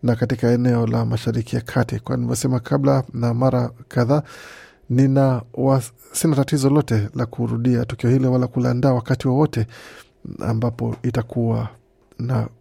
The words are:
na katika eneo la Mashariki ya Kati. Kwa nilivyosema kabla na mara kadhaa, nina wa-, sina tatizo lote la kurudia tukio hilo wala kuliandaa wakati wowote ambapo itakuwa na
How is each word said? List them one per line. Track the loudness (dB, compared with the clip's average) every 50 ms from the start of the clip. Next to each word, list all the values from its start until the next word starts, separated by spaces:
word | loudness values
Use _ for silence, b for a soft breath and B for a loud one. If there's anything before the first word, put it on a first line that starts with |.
| 0
na | 0 0
katika | 0 0 -2 -2 0 2 2
eneo | 2 4 4 2 2 2 2 0
la | 0 0 0
Mashariki | -2 -2 -2 -2 -2 -2 -2 -4 -4 -4
ya | -6
Kati. | -6 -4 -2 -2 -2 -2 -2 -8
Kwa | -4 -4 -4
nilivyosema | -2 -2 -2 -2 -2 -2 0 -2 -2
kabla | -2 -2 -2 0 2 2 2 2 0 -2 -6
na | -4 -2 -2 0
mara | 2 0 2 2 2 -2 -2 -6 -10 -20 _
kadhaa, | -2 0 2 2 2 0 0 B B B B B B B B B B B B _
nina | 2 2 4 4 4 4 4 4 2 0 -4 -8 _
wa-, | -2 2 2 2 2 0 -4 -14 _ -20 -10
sina | -8 -2 0 2 2
tatizo | 2 2 0 0 2 2 4
lote | 4 4 2 2 0 0 0 -2 -4
la | -6 -6
kurudia | -6 -4 -4 -4 -2 -2 -2 0 0 0 0 0
tukio | -4 -6 -2 0 2
hilo | 2 4 4 2
wala | 2 2 0 0
kuliandaa | -2 -2 0 0 0 2 2 2 2
wakati | 0 0 -2 -4 0 0 0
wowote | 2 2 2 2 2 -2 -4 -4 B B B B B B B B B _ _ -16 -12 -8
ambapo | -4 -2 -2 0 -2 -2 -4 -4 -6 -6 -6 -4 -6
itakuwa | -4 -2 -2 -4 -4 -4 -2 -2 0 0 -2 -4 -6 -10 -16 _ _ _ _ _ _ _ _
na | -6 -4 -2 -2 -2 -4 -8 _